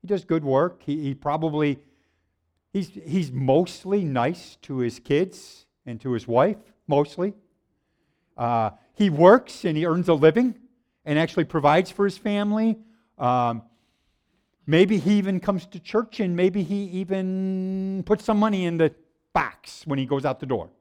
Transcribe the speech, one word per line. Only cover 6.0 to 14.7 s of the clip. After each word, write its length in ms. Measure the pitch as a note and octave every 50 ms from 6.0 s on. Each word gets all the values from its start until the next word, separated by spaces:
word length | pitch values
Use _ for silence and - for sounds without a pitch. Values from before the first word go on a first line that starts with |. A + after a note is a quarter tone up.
to 120 | - C3 B2
his 140 | A2+ -
wife, 300 | - A#2 A#2+ C#3 G3 G#3+ - _ _ _ _ _
mostly. 460 | - D3 C#3+ D3 D3+ - - F3 G#3 G3+ _ _ _ _ _ _ _ _ _ _ _ _ _ _ _ _ _ _ _ _
Uh, 360 | - B2 A#2+ A#2+ A#2 A2 G#2 - _ _ _ _
he 160 | - G#3 G3
works 560 | D#3 C#3+ E3+ F3+ A3+ B3+ - - - - -
and 120 | F3+ D#3
he 80 | D3+ E3
earns 220 | F3 D#3+ F3+ E3+
a 60 | F3+ E3
living 440 | D3 C#3+ D#3 D#3 A3 B3 B3+ G#3+ - - _ _ _ _ _ _ _ _
and 140 | D3+ D3 D3+
actually 260 | E3 D3+ - - D#3+
provides 460 | - - E3 C#3 D3+ D#3 E3+ F#3+ F3
for 140 | - - G3+
his 120 | G3+ F#3+
family. 600 | - - G#3 G3+ G3+ G#3 G#3 G#3 A3 A3 A3+ A3 A3 - _ _ _ _ _ _
Um, 460 | _ - B2 B2 B2+ A#2+ A#2+ A#2 A2+ A2 _ _ _ _ _ _ _ _ _ _ _ _ _ _ _ _ _ _ _ _
maybe 320 | -